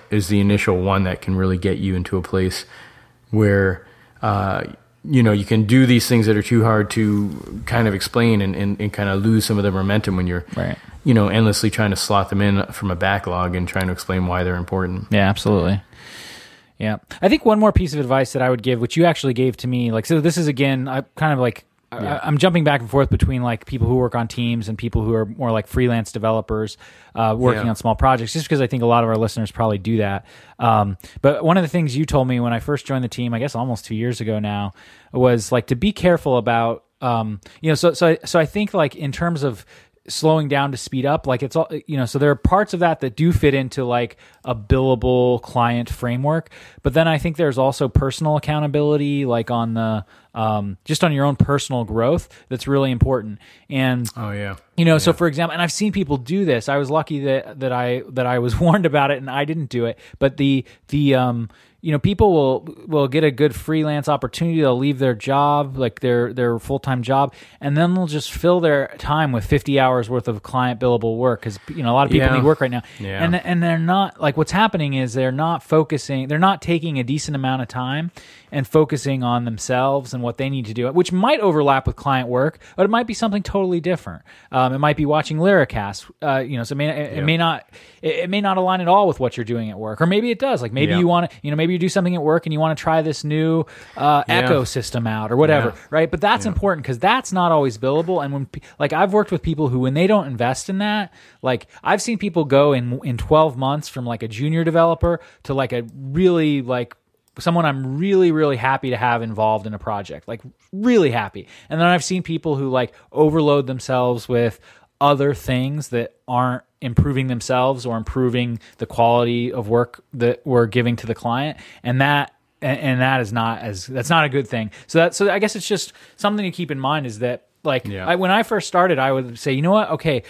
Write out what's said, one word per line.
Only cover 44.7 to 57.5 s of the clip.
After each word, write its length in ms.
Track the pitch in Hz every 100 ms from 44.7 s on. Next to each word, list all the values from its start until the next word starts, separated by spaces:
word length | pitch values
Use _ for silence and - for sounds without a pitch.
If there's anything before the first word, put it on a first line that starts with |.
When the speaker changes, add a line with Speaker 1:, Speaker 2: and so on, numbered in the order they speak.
| 131 131 123 127 127 123 120
Speaker 2:
client 480 | - 127 120 120 117
framework. 600 | - 123 123 143 160 - - - -
But 120 | 147
then 140 | 135 165
I 100 | 156
think 200 | 170 160
there's 200 | 156 127
also 300 | 131 131 135
personal 480 | - 135 - 156 151
accountability, 920 | - 151 151 147 147 151 143 143 135
like, 240 | 117 110
on 260 | 120 113 113
the, 280 | 113 110 - _ _ -
um, 400 | 110 107 101 92
just 220 | - 156 175
on 80 |
your 100 | 143
own 140 | 143 139
personal 480 | - 143 - 127 110
growth, 420 | 110 117 165 - - _
that's 180 | 127 -
really 240 | 139 135
important. 480 | 120 135 127 107 104 - - _
And, 400 | 135 131 123 117 -
Speaker 1:
Oh, 140 | 107
yeah. 240 | 101 101 98 _ -
Speaker 2:
you 80 |
know, 140 | 170 156
so 140 | -
Speaker 1:
Yeah. 40 | 160
Speaker 2:
for 100 | 170
example, 260 | 139 170
and 80 | 160
I've 100 | 175
seen 220 | - 208
people 240 | 190 147 143
do 260 | 120 190
this. 240 | 180 120 107
I 80 | 139
was 140 | 135
lucky 300 | 156 151 147
that, 400 | 139 135 -